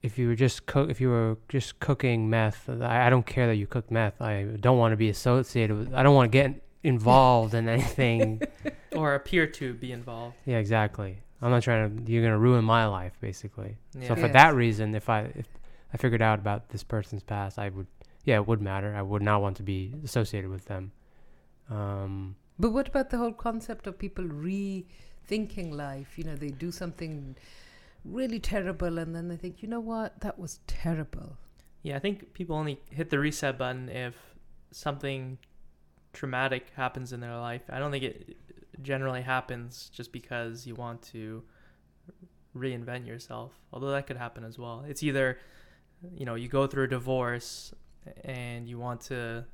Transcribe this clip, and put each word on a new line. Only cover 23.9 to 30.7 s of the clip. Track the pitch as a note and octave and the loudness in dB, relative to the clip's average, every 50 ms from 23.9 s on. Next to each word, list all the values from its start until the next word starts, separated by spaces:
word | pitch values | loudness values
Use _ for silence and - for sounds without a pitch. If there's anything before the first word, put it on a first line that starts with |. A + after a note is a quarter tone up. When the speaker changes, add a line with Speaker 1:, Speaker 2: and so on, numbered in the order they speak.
| F#3 - | -10 -8
Speaker 2:
people | - G3 - - F#3 | -8 -8 -6 -6 -6
rethinking | E3+ D3+ D3 D3+ F3 F#3+ G3 G3+ G3 F#3+ F#3+ F3+ - - - - - - - - - - A3 A3 - - - F3+ E3 D3+ | -6 -6 -6 -6 -4 -4 -4 -4 -6 -6 -8 -10 -12 -18 -20 -20 -20 -20 -20 -10 -6 -4 -4 -4 -6 -6 -8 -8 -8 -8
life? | D3 D3 C#3+ C#3 C3+ C#3 - - - | -8 -10 -10 -10 -12 -12 -14 -12 -10
You | E3+ | -8
know, | D#3+ D3+ | -8 -8
they | C#3 D3 D3 | -6 -8 -8
do | C3+ C3 E3 F3 | -10 -8 -8 -10
something | E3+ - F#3 F3 D3 - E3+ D#3+ D#3 D3 C#3 C3+ C3 - - - - - - - - - - - - _ - | -8 -8 -10 -10 -10 -10 -10 -10 -10 -10 -12 -14 -16 -18 -20 -20 -20 -20 -20 -20 -20 -20 -20 -20 -20 _ -18
really | - F3+ A#3 C4 B3+ A3+ A3+ | -12 -8 -6 -6 -6 -6 -4
terrible, | - - - G#3+ F#3+ F3+ F#3+ D#3+ F3+ F3 E3 E3 | -4 -2 -2 -2 -2 -4 -4 -4 -4 -4 -4 -4
and | E3 E3 E3 | -6 -6 -8
then | E3 E3 F3 | -8 -8 -8
they | F3 E3 | -10 -10
think, | - F3+ F3 - - | -10 -12 -12 -12 -10
"You | G#3+ | -10
know | A#3 A#3 | -8 -8
what? | A3+ A3 A3+ A3+ A3 - - - | -8 -8 -6 -6 -6 -8 -10 -8
That | - G#3 - - | -8 -8 -8 -8
was | F#3 E3 - - _ | -10 -14 -14 -14 _
terrible." | - | -6